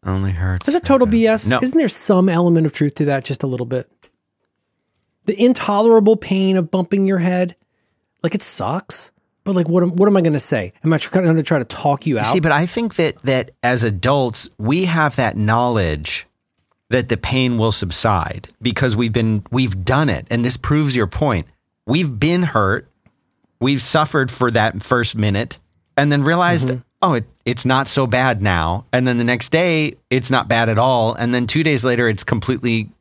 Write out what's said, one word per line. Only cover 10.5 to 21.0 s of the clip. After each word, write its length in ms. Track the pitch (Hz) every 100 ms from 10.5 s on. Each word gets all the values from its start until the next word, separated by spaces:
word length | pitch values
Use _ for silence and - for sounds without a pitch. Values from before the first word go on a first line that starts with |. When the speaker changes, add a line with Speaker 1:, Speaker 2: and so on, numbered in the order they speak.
| 127 92 _
Speaker 2:
Am 100 | 156
I 40 | 160
tr-, 140 | - 185
gonna 220 | 175 160
try 160 | 147 156
to 60 | 120
talk 400 | - 151 143 160
you 100 | 120
Speaker 1:
You 40 |
Speaker 2:
out? 60 | 107
Speaker 1:
see, 60 | 180
but 120 | 160
I 140 | 147 175
think 300 | - 226 -
that, 220 | 160 -
that 280 | 135 131 - _
as 200 | 123 127
adults, 640 | 113 98 123 143 123 110 - _
we 280 | 107 156 185
have 300 | 165 151 -
that 220 | 113 -
knowledge 880 | 107 117 123 113 87 73 78 - - _ _ _ _ _ _
that 200 | 127 120
the 80 | 110
pain 400 | - 131 127 120
will 140 | 110
subside 760 | 107 95 - 113 95 78 - - _
because 340 | 117 110 135 113
we've 180 | 120
been, 300 | 113 110 107 -
we've 320 | 120 127 95 92
done 240 | 135 151
it. 180 | 82 -
And 140 | 117 120
this 120 | 123
proves 380 | - 147 147
your 120 | 123